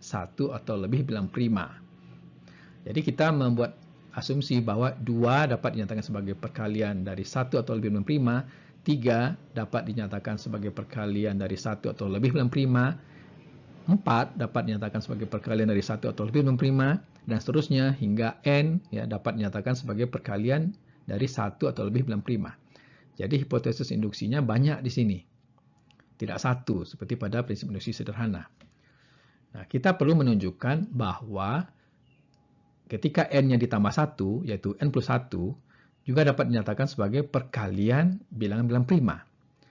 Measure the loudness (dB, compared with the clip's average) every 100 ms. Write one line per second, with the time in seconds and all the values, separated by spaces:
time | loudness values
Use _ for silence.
0 | -6 -6 -6 -4 -4 -4 -6 -4 0 0
1 | 0 -2 -4 0 0 0 -2 -12 -20 -20
2 | -20 -20 -20 -20 -20 -20 -20 -16 -4 -2
3 | -2 2 2 4 4 2 0 -4 -20 -20
4 | -14 -10 -2 -2 2 2 2 0 0 -2
5 | -2 2 4 4 2 0 -2 -2 -4 -4
6 | -4 -6 -6 -6 -8 -4 -2 0 0 -2
7 | -4 -6 -4 -2 0 0 0 -2 0 0
8 | 0 2 2 0 -2 -14 -20 -8 -2 2
9 | 2 2 2 -2 -8 -8 -4 -4 -2 -4
10 | -4 -6 -6 -6 -6 -6 -6 -6 -8 -6
11 | -2 0 0 0 -2 -4 -4 -4 -4 -4
12 | -4 0 2 2 2 2 2 4 2 -2
13 | -10 -20 -20 -20 -20 -20 -20 -8 2 2
14 | 4 2 2 -2 -2 0 -2 -2 -2 -4
15 | -4 -6 -4 -6 -2 2 4 2 0 -4
16 | -4 -4 0 2 2 4 4 4 4 2
17 | -2 -14 -4 -2 0 0 2 2 2 2
18 | 0 2 0 -2 2 4 4 0 -2 -6
19 | -4 -4 -2 -2 -2 -2 -2 -2 -2 -2
20 | -2 -4 -4 -2 0 2 0 -4 -14 _
21 | -8 -2 -2 -2 -4 -2 -2 -2 0 0
22 | 0 -2 -2 -2 -4 -10 _ -20 -20 -20
23 | _ -8 -2 0 0 0 0 -2 -2 -2
24 | -2 -2 -2 0 2 2 2 2 -2 0
25 | 0 0 -8 _ _ _ _ _ _ _
26 | _ _ -6 -2 -2 -2 -2 -4 -6 -12
27 | -8 -6 -2 -4 -4 -6 -6 -6 -6 -6
28 | -8 -4 -4 -4 -8 _ -20 _ _ _
29 | _ _ _ _ _ -18 -6 0 0 2
30 | 4 6 6 4 2 -2 -2 0 -2 -2
31 | -2 -4 -6 -4 -2 -2 -4 _ _ _
32 | _ _ _ _ _ _ _ _ -10 -2
33 | 0 2 2 4 6 4 4 4 2 2
34 | 0 0 -2 -2 -2 -4 -4 -2 0 0
35 | 0 -2 -2 -4 -4 -6 _ _ _ _
36 | 0 4 4 4 2 2 0 0 -2 0
37 | 0 0 0 -2 -2 -4 -2 0 2 4
38 | 4 0 -6 -4 -2 0 2 2 4 4
39 | 4 -2 -10 _ _ _ _